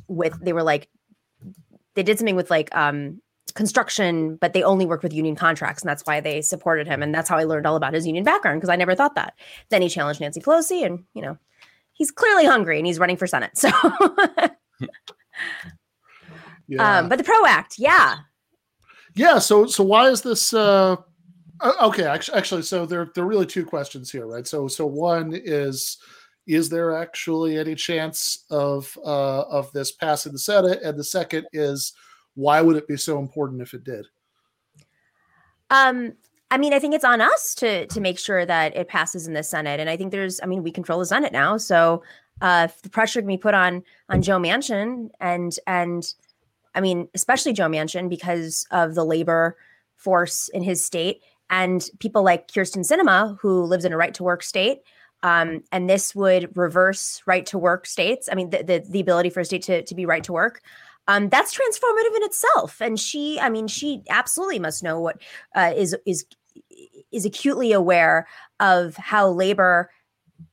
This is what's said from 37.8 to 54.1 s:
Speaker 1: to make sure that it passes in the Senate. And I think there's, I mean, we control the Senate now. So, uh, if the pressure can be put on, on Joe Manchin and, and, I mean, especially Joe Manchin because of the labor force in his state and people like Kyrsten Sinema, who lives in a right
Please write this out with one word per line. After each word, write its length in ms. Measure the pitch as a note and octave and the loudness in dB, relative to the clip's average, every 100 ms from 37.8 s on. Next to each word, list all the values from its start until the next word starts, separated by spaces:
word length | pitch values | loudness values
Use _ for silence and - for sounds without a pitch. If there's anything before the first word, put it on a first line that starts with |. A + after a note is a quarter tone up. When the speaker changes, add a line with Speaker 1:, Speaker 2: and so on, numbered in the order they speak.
| - | -4
Speaker 1:
to 140 | A3+ | -4
make 180 | F#3+ F3+ | -4 -4
sure 260 | - F#3+ F3 | -2 -2 0
that 300 | E3 D#3 - | 0 0 -2
it 120 | E3+ | -2
passes 380 | F3+ E3 F#3 D#3+ | -2 -2 -6 -8
in 80 | |
the 80 | D3+ | -8
Senate. 380 | D#3 D#3+ D3+ C#3+ | -6 -6 -4 -4
And 100 | D#3+ | -4
I 60 | E3 | -6
think 160 | F#3+ | -6
there's, 280 | G3+ F#3+ F#3 | -6 -6 -6
I 40 | F#3 | -6
mean, 160 | F#3 | -6
we 80 | E3 | -6
control 280 | E3+ F3 E3+ | -8 -6 -4
the 80 | F3 | -2
Senate 260 | A3 D4 | -2 -2
now. 240 | C3 D3 G#3+ | 0 0 0
So, 460 | - F3 E3 E3+ - - _ - | 2 4 4 2 -4 -20 _ -4
uh, 280 | F#3 F3 E3 | 2 2 2
if 140 | - | -4
the 80 | F#3+ | -8
pressure 300 | - A3 B3 | -2 -2 -2
can 80 | G3 | -4
be 80 | F#3+ | -2
put 180 | G#3+ | 2
on, 300 | G3+ F3+ F3+ - _ - | 2 2 0 -10 _ -4
on 120 | F#3+ | -2
Joe 160 | F#3+ F#3 | 0 0
Manchin 720 | E3+ A3+ C#4 G3+ G#3+ B3 A3 - | 2 -2 -2 -4 -4 -6 -10 -8
and, 360 | F3+ F3 F3 - - | -4 -2 -4 -6 -4
and, 460 | F3+ F3 F3 E3+ - _ _ _ _ _ E3 | -2 -2 -4 -8 -14 _ _ _ _ _ -4
I 40 | |
mean, 280 | F#3+ F3 E3+ | -2 -2 -4
especially 380 | - - B3+ D4 | -6 0 0 0
Joe 160 | G#3 E3 | -2 -2
Manchin 400 | D#3 D#3 F3+ F3+ | -2 -4 -6 -6
because 580 | E3+ F3+ E3+ D#3+ - - | -6 -4 -4 -4 -8 -4
of 240 | F3+ E3 E3 | 0 0 0
the 80 | |
labor 520 | D#3+ D#3+ E3 E3 E3 E3+ _ _ _ _ | 0 0 0 2 0 -2 _ _ _ _
force 520 | G3 F3+ F3 - - | 0 2 2 -4 -6
in 120 | - | -6
his 240 | F3+ F3 | -4 -2
state 380 | - E3+ F3 - _ _ _ | -4 -4 -4 -6 _ _ _
and 400 | F#3 F#3 F3+ - - | -2 0 -2 -4 -8
people 240 | A3 G#3+ | -2 2
like 240 | F#3+ E3+ - | 4 2 0
Kyrsten 360 | G#3 F#3 G3 | -4 -4 -4
Sinema, 540 | F3 D#4+ D#4+ F#3+ G#3+ G3+ | 0 2 4 4 2 -2
who 240 | G3+ F#3 | 0 0
lives 220 | E3+ F3+ | 2 0
in 80 | F3 | 0
a 40 | D#3+ | 0
right 160 | E3+ | -2